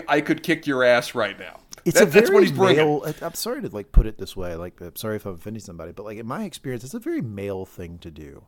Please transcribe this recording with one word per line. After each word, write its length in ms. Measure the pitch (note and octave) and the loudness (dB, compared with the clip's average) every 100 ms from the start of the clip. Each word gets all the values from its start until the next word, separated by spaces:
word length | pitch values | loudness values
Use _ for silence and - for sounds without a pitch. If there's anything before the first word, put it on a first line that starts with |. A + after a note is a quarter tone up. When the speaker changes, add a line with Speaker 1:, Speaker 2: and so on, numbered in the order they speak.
| - | 2
Speaker 1:
"I 140 | D3 | 0
could 220 | D3+ D#3+ | 0 -2
kick 240 | - D#3 - | -2 -2 0
your 160 | C3 | 2
ass 320 | B2 A#2+ B2 B2 | 4 4 2 -2
right 220 | G#2 G2+ | -4 -4
now." 200 | F2+ - _ - | -14 -18 _ -8
Speaker 2:
It's 140 | - E3 | 0 6
Speaker 1:
That, 120 | G3 | 6
Speaker 2:
a 20 | |
Speaker 1:
that's 180 | D#3+ A#3+ | 8 6
what 40 | |
Speaker 2:
very 120 | F#4+ F3+ | 6 4
Speaker 1:
he's 60 | |
bringing. 240 | C#3 F#3+ D#3 | 4 4 4
Speaker 2:
male, 260 | D#3 D3 D3+ | 4 0 -4
I, 180 | D#3 E3+ | -8 -10
I'm 80 | |
sorry 280 | - A3 C#4 | -8 -8 -6
to, 60 | G3 | -8
like, 220 | G#2 - | -10 2
put 140 | - A2 | 6 6
it 140 | - | 4
this 160 | G2 - | -10 -8
way. 180 | F2+ E2 | -8 -8
Like, 240 | F2 - | -12 -14
I'm 140 | F2 - | -18 -10
sorry 200 | A2 G#2+ | -6 -6
if 100 | G#2 | -8
I'm 80 | |
offending 280 | F2 G#2 A2 | -12 -12 -14
somebody, 280 | G2+ E2+ E2 | -14 -14 -14
but, 100 | F2 G#2 | -14 -14
like, 140 | G#2+ | -12
in 80 | A2+ | -10
my 160 | D3 | -10
experience, 400 | G#3 - C#3+ B2 | -10 -12 -10 -10
it's 100 | B2+ | -10
a 60 | A3+ | -12
very 220 | D#4+ E4 | -8 -6
male 440 | C#3 G2+ G2+ F#2+ F#2+ | -8 -8 -8 -8 -10
thing 320 | - F2 F2 | -12 -14 -14
to 120 | F2 | -18
do. 320 | D#2+ D2+ - | -16 -18 -20